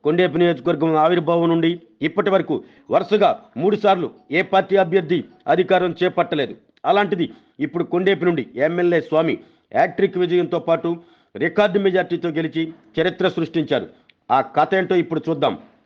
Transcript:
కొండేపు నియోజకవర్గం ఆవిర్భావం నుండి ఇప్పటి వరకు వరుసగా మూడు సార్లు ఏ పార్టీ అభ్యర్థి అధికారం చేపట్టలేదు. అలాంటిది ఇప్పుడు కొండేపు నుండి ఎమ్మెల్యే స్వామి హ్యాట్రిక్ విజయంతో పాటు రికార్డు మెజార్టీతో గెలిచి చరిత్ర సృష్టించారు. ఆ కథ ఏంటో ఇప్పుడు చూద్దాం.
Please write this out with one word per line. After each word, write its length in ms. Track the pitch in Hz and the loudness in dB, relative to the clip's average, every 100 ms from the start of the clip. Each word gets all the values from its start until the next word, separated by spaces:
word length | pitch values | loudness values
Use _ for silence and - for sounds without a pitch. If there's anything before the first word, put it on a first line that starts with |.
| 143 | 0
కొండేపు 320 | 170 180 151 | 0 0 2
నియోజకవర్గం 500 | 175 147 127 165 165 156 | 0 2 -2 0 0 2
ఆవిర్భావం 440 | 156 180 160 170 170 | 2 2 0 0 2
నుండి 180 | 165 165 175 _ _ 156 | 2 0 -2 _ _ -6
ఇప్పటి 220 | 160 208 | -2 0
వరకు 220 | 196 165 135 - - _ | 0 0 -4 -6 -20 _
వరుసగా 360 | 131 - 208 185 113 - 117 | -2 2 2 2 0 -8 -4
మూడు 160 | 180 214 | -2 0
సార్లు 240 | 208 190 147 - _ 151 | 2 0 -2 -10 _ -2
ఏ 40 | 185 | 2
పార్టీ 240 | 190 190 196 | 0 2 0
అభ్యర్థి 360 | 185 185 160 170 - _ - | 2 0 0 -4 -4 _ -2
అధికారం 380 | 165 185 185 180 - | 0 2 2 0 0
చేపట్టలేదు. 540 | 180 180 175 156 123 107 _ _ 139 | -2 0 -2 -2 -4 -6 _ _ 0
అలాంటిది 360 | 196 202 180 160 - _ - 151 | 2 2 -2 -4 -6 _ -8 -6
ఇప్పుడు 180 | 170 170 | -4 -2
కొండేపు 300 | 175 190 196 175 | 0 0 0 0
నుండి 140 | 165 113 113 151 | -2 -4 -2 -2
ఎమ్మెల్యే 320 | 175 175 170 - | 0 0 0 0
స్వామి 260 | 156 165 117 - _ _ 120 | 0 0 -2 -8 _ _ -2
హ్యాట్రిక్ 460 | 175 - 190 180 | 0 0 -2 0
విజయంతో 360 | 175 180 175 175 165 | 0 0 0 -4 0
పాటు 220 | 165 170 170 - _ _ 101 | -2 -2 -6 -10 _ _ -6
రికార్డు 440 | 165 180 208 190 196 | -4 0 0 2 0
మెజార్టీతో 440 | 185 180 175 175 151 | 0 -2 -4 -4 -4
గెలిచి 240 | 151 160 160 - _ - | -4 -4 -6 -10 _ -2
చరిత్ర 300 | 165 180 185 175 | -2 0 -2 -2
సృష్టించారు. 500 | 160 170 156 131 92 - _ _ _ | -4 -4 -2 -2 -4 -16 _ _ _
ఆ 100 | 131 - - | 0 0 0
కథ 160 | 160 190 | 2 0
ఏంటో 180 | 180 185 | 2 0
ఇప్పుడు 180 | 165 160 151 | 0 -4 -2
చూద్దాం. 280 | 156 139 92 - _ | 0 -2 -2 -12 _